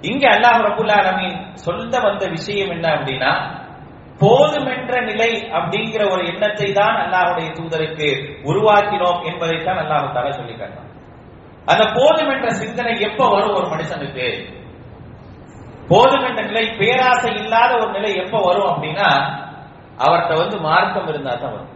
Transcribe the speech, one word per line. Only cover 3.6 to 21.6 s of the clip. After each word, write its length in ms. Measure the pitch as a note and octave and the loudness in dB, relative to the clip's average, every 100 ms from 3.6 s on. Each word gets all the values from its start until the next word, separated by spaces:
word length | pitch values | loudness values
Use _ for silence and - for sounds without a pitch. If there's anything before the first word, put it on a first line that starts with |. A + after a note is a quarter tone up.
| - - - - - - | -14 -18 -18 -20 -20 2
போதுமென்ற 840 | F3+ B3 D4+ D4 C4 B3 B3 B3 | 6 6 6 2 -4 -6 -2 -2
நிலை 300 | A3 G#3+ A#3 A3 - | -2 0 0 0 -4
அப்படிங்கிற 500 | D#3+ E3+ G#3 A3 A3 G3+ | -4 -2 -4 -4 0 0
ஒரு 120 | F3+ F3 | 0 -2
எண்ணத்தை 460 | F3 G#3 G#3 G3+ | -2 -2 -2 -2
தான் 240 | F#3+ G#3 A3+ | 2 2 2
அல்லாஹ்வுடைய 520 | F3 F#3 F3 E3+ D#3+ | 0 2 2 0 -4
தூதருக்கு 560 | D#3+ E3 D#3+ D#3 D#3 D3 C3+ - - | -8 -6 -4 -4 -2 -2 -2 -6 -10
உருவாக்கினோம் 760 | C#3 F#3 G#3+ G#3 G3+ - F3+ F3 | -2 2 6 6 4 0 0 0
என்பதைத்தான் 540 | E3 E3 E3 E3 F#3 F#3 | -4 -4 -2 -2 -2 -2
அல்லாஹ் 320 | D#3 D3+ C#3 | 0 0 0
தஆலா 200 | B2 C#3 | -2 -4
சொல்லி 220 | B2 A#2 | -6 -10
காட்டுறான். 380 | A2 G2 - - - - - - - - - - | -10 -12 -14 -18 -20 -20 -20 -20 -20 -20 -14 0
அந்த 180 | E3+ | 2
போதுமென்ற 640 | G#3+ A#3+ C#4+ D#4+ C#4+ C4 A#3+ | 4 4 4 4 2 0 -2
சிந்தனை 520 | G3 G#3+ B3 A#3 A3+ | -4 -6 -4 -4 -2
எப்ப 280 | G#3 - B3 | -2 2 2
வரும் 260 | G3+ G#3 | 4 2
ஒரு 120 | F#3+ - | 0 -2
மனுஷனுக்கு? 600 | D#3 E3 D#3+ C3+ C3 B2 - - - - - - - - - - - - - - - - | -4 -6 -6 -8 -6 -6 -6 -10 -16 -18 -20 -20 -20 -20 -20 -20 -20 -20 -20 -18 -18 4
போதுமென்ற 540 | F#3+ C4 C4+ B3+ A#3 | 6 8 4 0 -4
நிலை, 220 | G#3+ G#3+ A3 - | -4 -2 -2 0
பேராசை 560 | G#3 B3+ B3+ B3 A#3 | 0 2 4 2 0
இல்லாத 400 | G#3 A3+ A3+ A#3+ | -4 0 2 4
ஒரு 160 | A#3+ G#3 | 2 0
நிலை 240 | G3 G#3 | -2 -2
எப்ப 260 | F3+ F#3 A3 | -2 -2 0
வரும் 280 | F3+ G3 F#3+ | 2 2 2
அப்படின்னா, 420 | E3+ D3+ E3+ F#3+ C#3 C#3+ - - - - - - - | -2 -4 0 2 2 0 -6 -12 -16 -20 -20 -20 -2
அவர்கிட்ட 380 | C3+ E3+ E3+ D#3+ | 2 2 2 0
வந்து 240 | F#3 G#3 | 0 -2
மார்க்கம் 460 | D#3 E3+ F#3+ G3 D#3+ | 0 2 2 -2 -4
இருந்தா 280 | D3 C3+ | -6 -4
தான் 180 | A#2+ C3 | -6 -6
வரும். 180 | G#2 | -10